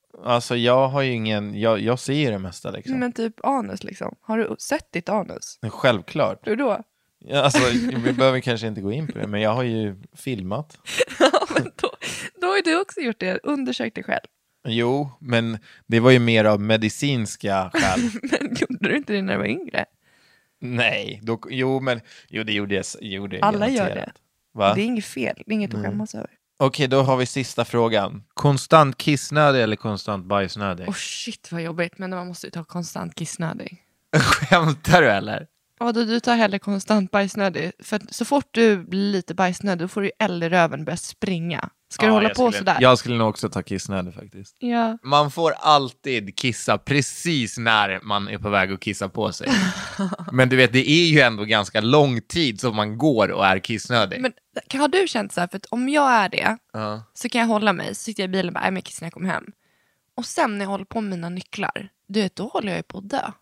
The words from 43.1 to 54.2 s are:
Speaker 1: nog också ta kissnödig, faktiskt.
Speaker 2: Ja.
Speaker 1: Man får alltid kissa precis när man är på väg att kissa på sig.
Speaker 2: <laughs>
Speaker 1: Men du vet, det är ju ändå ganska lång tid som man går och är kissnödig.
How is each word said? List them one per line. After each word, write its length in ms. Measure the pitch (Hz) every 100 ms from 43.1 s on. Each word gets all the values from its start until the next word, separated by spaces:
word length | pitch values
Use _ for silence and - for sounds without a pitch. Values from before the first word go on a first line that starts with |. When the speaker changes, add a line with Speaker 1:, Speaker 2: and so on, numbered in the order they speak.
| 120
Speaker 1:
nog 120 | 110
också 200 | - 104
ta 120 | 98
kissnödig, 520 | - 95 - 95 90
faktiskt. 420 | 98 101 95 98 _
Speaker 2:
Ja. 380 | 240 233 226 226
Speaker 1:
Man 280 | 131 143 147
får 200 | 165 160
alltid 840 | - - 147 131 - 139 120 101 -
kissa 400 | 127 110 - 104
precis 800 | - 143 - - 175 151 110 -
när 420 | 117 110 101 95
man 240 | 104 101 101
är 100 | 101
på 120 | 104
väg 220 | 101 95
att 80 | 98
kissa 300 | - 98 98
på 220 | - 101
sig. 160 | - - 226 185 185 -
Speaker 2:
<laughs> 400 | - 190 196 165
Speaker 1:
Men 180 | 123 127
du 60 | 127
vet, 180 | 120
det 160 | 127 127
är 160 | 160 170
ju 140 | 151
ändå 240 | 127 104 107
ganska 360 | 110 95 110
lång 400 | 110 147 147 117
tid 380 | - 175 147 104
som 140 | 127 107
man 220 | 104 113
går 340 | 151 117 95
och 140 | 92 95
är 140 | 95
kissnödig. 600 | - 110 - 120 95 95